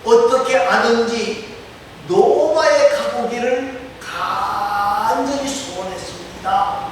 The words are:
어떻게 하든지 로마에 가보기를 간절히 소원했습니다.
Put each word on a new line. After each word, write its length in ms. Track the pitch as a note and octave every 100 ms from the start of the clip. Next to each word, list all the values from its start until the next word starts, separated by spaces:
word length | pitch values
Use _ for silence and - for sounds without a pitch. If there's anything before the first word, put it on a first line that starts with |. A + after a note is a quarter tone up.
어떻게 520 | A3+ A#3 A#3+ C4 - C4
하든지 1000 | - - A#3 A#3 A3+ A#3 G3+ - - - - - - - D3+
로마에 800 | G4+ - C#4+ D#4 D#4 D#4 D4 C#4+
가보기를 880 | C#4+ C#4+ A#3+ A#3 A#3 B3 B3+ C4+ - - -
간절히 1500 | - - - - - - - G#3 - C4+ D4 - C#4 C#4 C4+
소원했습니다. 1300 | - - F#3 F#3 F#3 - - - - F#3+ G3 G3+ G3+ G3